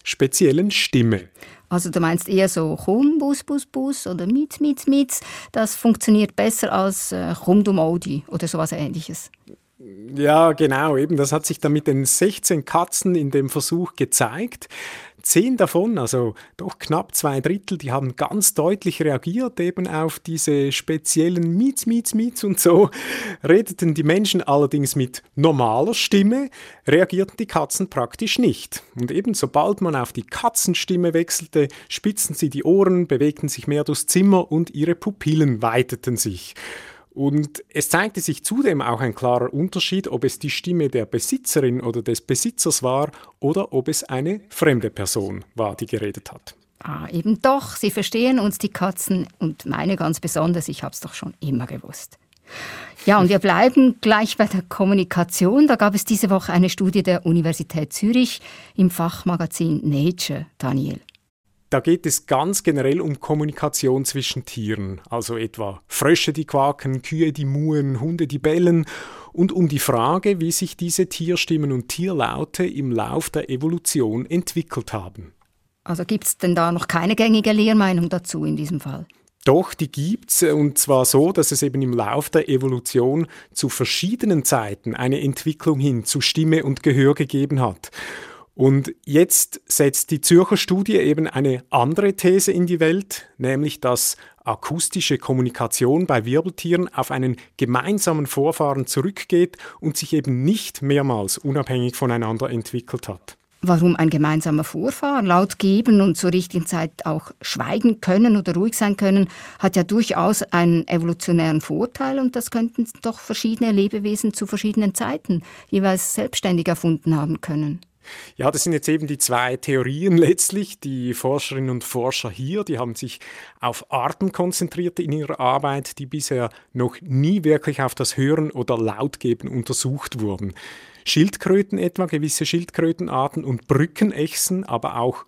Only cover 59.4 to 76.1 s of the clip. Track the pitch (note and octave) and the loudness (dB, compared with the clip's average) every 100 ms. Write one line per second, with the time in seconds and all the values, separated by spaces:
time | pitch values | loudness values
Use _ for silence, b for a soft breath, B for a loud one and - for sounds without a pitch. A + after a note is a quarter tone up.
59.4 | E3 - E3 D3+ D3+ C#3+ D3+ F3+ - C#3+ | -2 -2 -2 0 0 0 0 -2 -6 -8
60.4 | D#3 - C3 C3+ C#3 C#3 _ - _ _ | -10 -8 -4 -2 -4 -8 _ -20 _ _
61.4 | _ _ - C3+ C#3+ E3+ D#3+ - - C3+ | _ _ -4 -2 2 0 0 -4 0 0
62.4 | D#3+ G3 - C#3+ C3 D#3 D#3+ C#3 - D3+ | 0 -2 0 0 2 0 -2 -6 -2 -2
63.4 | D3+ D3 D3 - C3+ C3 C3 C#3 B2+ - | -2 -2 -4 0 0 0 0 -4 -4 -6
64.4 | - - G#2 G#2+ G2 F#2 - A#2 G#2+ A#2 | -8 -8 -4 -4 -6 -10 -8 -8 -6 -4
65.4 | A2+ - G#2 G2 - - C3+ E3 - D3+ | -6 -6 -8 -10 -10 0 2 4 2 -2
66.4 | D3+ C#3+ C#3 C#3+ C#3 C3 - D#3 D#3+ D3 | 0 2 2 0 -4 -6 -4 0 0 0
67.4 | C#3 C#3+ D#3 D3+ C#3 C3 D3 E3+ D#3 C3+ | -2 0 0 0 0 -2 -2 -2 -2 -2
68.4 | D#3 E3 F3 E3+ D#3 B B B B - | 0 2 4 4 2 B B B B 0
69.4 | F#3+ D#4+ E3+ C#3 - A#2+ A#2+ F3+ G3+ F#3+ | 0 2 2 2 0 0 2 0 0 0
70.4 | E3 E3+ F#3 - F3 E3 F3+ - E3 F3 | 0 -2 -4 -6 -4 -2 -2 -2 -2 -2
71.4 | - D#3+ D3 C3 A#2 - F3+ F3 A2+ B2 | 0 0 0 -2 -4 -4 -4 -2 -2 -4
72.4 | D3+ - F#3 - C3+ A#2 G#2+ C#3 - D#3 | -6 -4 -4 -2 -2 -2 -2 -2 -4 -6
73.4 | - C3 D#3 E3+ - D3+ A#2 A2+ C#3 E3+ | -4 -4 -2 -2 -2 0 0 -2 -2 -2
74.4 | F3 E3 D3+ - A2+ A2 F#2 F#2+ E2 _ | -2 -4 -4 -6 -6 -8 -8 -16 -20 _
75.4 | _ _ _ _ - E3+ F3 | _ _ _ _ -8 -6 -4